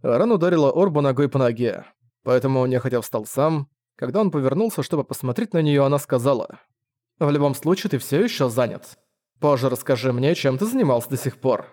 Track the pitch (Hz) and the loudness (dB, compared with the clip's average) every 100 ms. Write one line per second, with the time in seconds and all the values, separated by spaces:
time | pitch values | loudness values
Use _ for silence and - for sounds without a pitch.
0 | 123 120 220 214 175 170 143 156 196 147 | 0 2 2 2 2 4 2 2 2 2
1 | 143 127 143 143 123 117 120 95 - _ | 0 0 0 2 0 0 -4 -4 -12 _
2 | _ _ - 127 135 131 127 127 127 123 | _ _ 0 0 2 0 0 0 0 -4
3 | - 117 107 - 151 160 139 _ _ _ | -2 -6 -6 -2 0 -2 -6 _ _ _
4 | 127 190 208 151 131 165 220 185 139 156 | 0 2 0 2 0 0 -2 -2 -2 -2
5 | - - 127 120 220 170 151 143 139 143 | -2 -6 -4 -2 -2 0 2 4 4 0
6 | - 127 123 127 - - _ _ _ _ | 0 0 0 0 -4 -14 _ _ _ _
7 | _ _ 147 143 143 131 151 190 202 131 | _ _ 0 2 0 0 0 0 0 -4
8 | - 143 226 - 131 117 120 95 - - | -2 0 0 0 -2 0 -2 -4 -16 -20
9 | _ _ _ _ 147 135 131 123 - 127 | _ _ _ _ 0 2 0 -2 -2 0
10 | 127 120 135 170 139 131 214 262 175 120 | 0 0 0 0 0 -2 -2 0 2 0
11 | - 131 131 - 131 110 - | -2 -6 -6 -4 -2 -2 -4